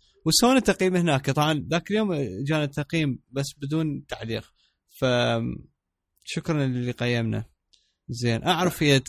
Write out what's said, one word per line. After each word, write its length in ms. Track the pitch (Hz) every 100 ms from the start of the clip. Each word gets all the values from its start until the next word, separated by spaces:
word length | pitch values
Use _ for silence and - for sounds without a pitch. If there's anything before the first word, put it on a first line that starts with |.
| _ _ 160
وسوينا 340 | - 240 262
تقييم 360 | 226 190 185 180
هناك. 340 | 170 135 135
طبعًا 380 | 135 151 151 -
ذاك 200 | 170 -
اليوم 220 | 214 208 156 120 92 139
جانا 180 | 156 143
تقييم 580 | 151 147 165 147 117 _
بس 140 | 135 139 -
بدون 440 | 139 160 156 143 -
تعليق. 480 | - 113 110 - _ _ _ _
فشكرًا 1800 | - 131 123 120 117 120 117 - _ _ _ _ _ - - 160 151 135
للي 260 | 123 120
قيمنا. 540 | 123 123 120 113 107 110 _ _ _ _ _ -
زين. 340 | 117 120 113
أعرف 400 | 165 165 180 -
هي 180 | 147 135